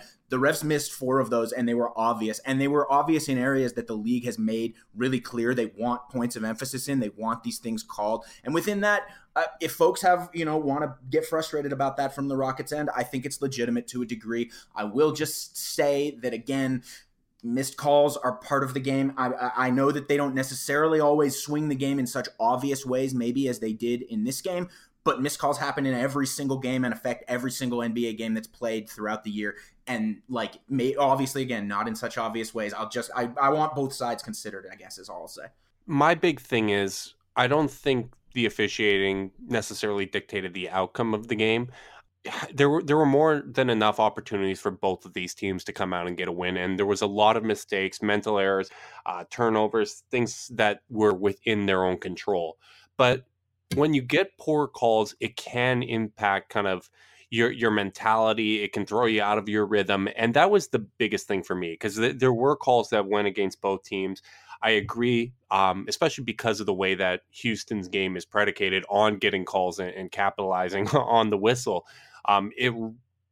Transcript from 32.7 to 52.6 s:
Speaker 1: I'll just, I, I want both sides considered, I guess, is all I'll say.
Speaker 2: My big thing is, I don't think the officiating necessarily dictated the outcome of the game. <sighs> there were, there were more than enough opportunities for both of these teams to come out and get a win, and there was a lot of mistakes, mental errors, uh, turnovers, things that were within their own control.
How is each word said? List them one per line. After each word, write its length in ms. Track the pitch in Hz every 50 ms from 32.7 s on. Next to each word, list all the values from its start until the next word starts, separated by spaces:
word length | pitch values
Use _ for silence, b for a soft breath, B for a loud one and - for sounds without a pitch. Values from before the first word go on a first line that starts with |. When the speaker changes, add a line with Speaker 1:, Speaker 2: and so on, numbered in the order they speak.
| 92
Speaker 1:
I'll 160 | 104 110 104
just, 200 | - 120 113 - -
I, 140 | 123 120 120 123 147
I 60 | 139 139
want 260 | 151 156 151 151 131
both 180 | 143 139 131 -
sides 280 | - 127 120 117 110
considered, 460 | - 117 107 - - 107 98 95 92 92
I 60 | 98
guess, 220 | 101 98 98 -
is 100 | 95 95
all 140 | - 87 87
I'll 60 | 82 -
say. 160 | - - - 120 _ _ _ _ _ _ -
Speaker 2:
My 280 | - 151 139 147 165 175
big 260 | 160 - 175 147 -
thing 260 | - - 131 117 107
is, 460 | 104 101 101 98 98 - - - - - _ _ _ -
I 100 | - 123
don't 240 | 123 143 156 151 135
think 400 | - - - 143 131 120 117 - - _ _ _ -
the 120 | 127 117
officiating 840 | 104 - - 107 98 - - 110 104 101 98 98 98 95 98 98 95 _ - -
necessarily 580 | 117 120 113 104 - 107 - - 107 101 101 98
dictated 480 | 95 - 101 - - - 98 92 90 85
the 160 | 95 90 -
outcome 440 | 92 95 92 90 - - 117 113 110
of 140 | 107 110
the 80 | 117 113
game. 340 | 107 110 110 113 120 123 123 B B B B B B B _ _ _ -
<sighs> 300 | 98 - - - - -
there 160 | 135 143 143
were, 140 | 151 170 190
there 140 | 143 147
were 80 | 156 156
more 360 | 139 139 143 156 160 151 143 -
than 240 | - 117 135 131 123
enough 300 | 117 110 107 107 104 -
opportunities 600 | 107 104 - 107 - - 107 98 98 95 95 -
for 120 | - 101
both 340 | 95 - - 95 92 - -
of 80 | 92 -
these 200 | 95 90 87 -
teams 300 | - 104 98 92 90 -
to 80 | - -
come 200 | - 101 90 90
out 140 | 87 87
and 100 | 90 87
get 100 | 85 90
a 40 | 90
win, 260 | 85 87 90 90 90
and 200 | 90 90 92 95
there 80 | 92 101
was 160 | 101 101 92
a 60 | 107
lot 300 | 101 101 104 107 107 113
of 60 | 117 110
mistakes, 580 | 110 101 - - - 104 95 95 92 - -
mental 360 | 110 104 104 104 98 110 107
errors, 320 | 101 95 98 98 95 95 - B B B B B B B
uh, 180 | - 90 87 87 -
turnovers, 760 | - - 120 113 110 107 107 104 113 113 104 - - - - -
things 380 | - 123 117 110 - - - - 123
that 280 | 113 110 104 104 - _ -
were 240 | 120 107 107 104 95
within 520 | 90 101 101 98 - - 117 107 104 101
their 180 | 98 95 92 92
own 140 | 92 92
control. 600 | 87 - 95 87 - - 107 98 87 85 80 - b